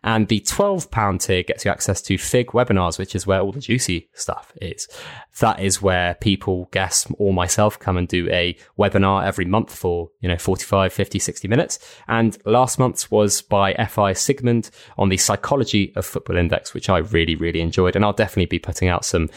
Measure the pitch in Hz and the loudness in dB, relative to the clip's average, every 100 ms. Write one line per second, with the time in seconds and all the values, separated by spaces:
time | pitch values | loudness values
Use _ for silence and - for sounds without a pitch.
0 | - 110 104 107 - - 202 185 - 117 | 0 2 2 0 0 0 0 0 -4 -2
1 | 101 95 - 92 - - 101 - - 95 | 0 0 0 -2 -2 -4 -4 -2 -2 -2
2 | - 95 - 123 120 117 123 98 87 82 | -2 -2 0 0 0 0 2 2 0 -2
3 | 95 98 98 95 98 139 131 123 - 90 | -6 -4 0 0 0 -4 -2 -2 0 -4
4 | - - - - - - 87 - - - | -6 -10 -8 -8 -10 -14 -12 -10 -14 -14
5 | - - - - 113 - 98 - 98 90 | -18 -18 -20 -2 0 0 0 0 2 2
6 | 87 87 104 92 - 92 90 95 95 - | 0 0 0 0 0 -4 -2 -2 -2 -2
7 | - - 101 92 90 - 104 - - 90 | -4 0 0 2 2 2 2 2 -2 -2
8 | 87 90 87 90 87 87 - - 101 98 | 0 -2 0 0 0 -4 -6 0 2 4
9 | 98 98 92 95 90 107 - - 92 87 | 4 4 0 -2 0 2 0 -4 -4 -2
10 | 82 _ 92 85 - 92 - 98 92 - | -6 _ -2 -2 0 -2 0 2 2 0
11 | 95 98 - - 95 120 - - - - | -4 -4 -6 -6 0 2 0 -4 -14 -14
12 | - 113 113 - 101 120 127 - 127 - | -4 0 0 0 0 2 2 2 0 -2
13 | - 107 104 - - 101 98 - 107 - | 0 2 2 0 0 2 2 0 -2 0
14 | 98 92 - 139 120 117 - - - - | 0 2 0 0 2 0 0 -10 -12 0
15 | 98 92 - 101 - 139 113 104 98 - | 2 2 2 0 0 0 2 0 0 -2
16 | - - - 87 85 87 - - - 90 | -6 -8 -4 0 2 0 -4 -6 0 0
17 | 90 82 82 80 85 82 82 95 90 95 | 2 0 0 0 -2 -2 0 2 2 2
18 | 104 101 104 - 87 85 - - 92 87 | 2 2 0 0 0 -2 -4 -2 0 0
19 | - 87 78 | 0 0 -2